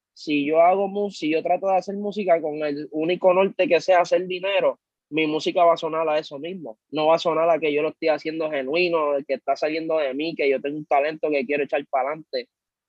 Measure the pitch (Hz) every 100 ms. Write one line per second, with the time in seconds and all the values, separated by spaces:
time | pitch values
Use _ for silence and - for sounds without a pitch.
0 | _ - - 147 143 156 170 196 196 202
1 | 202 190 156 160 170 175 190 190 180 196
2 | 208 196 185 170 151 151 151 143 151 156
3 | 160 180 185 180 196 - 175 165 165 180
4 | 175 175 185 180 190 196 151 123 _ _
5 | - 151 156 156 180 180 170 165 165 160
6 | 160 151 160 143 160 190 135 110 - 151
7 | 156 165 175 156 165 156 151 147 156 -
8 | 160 151 160 160 156 147 131 160 180 165
9 | 147 143 143 131 - 139 156 160 160 160
10 | 139 131 160 160 143 131 139 151 151 143
11 | 147 156 156 143 123 147 135 151 139 135
12 | 135 156 151 127 120 _ _ _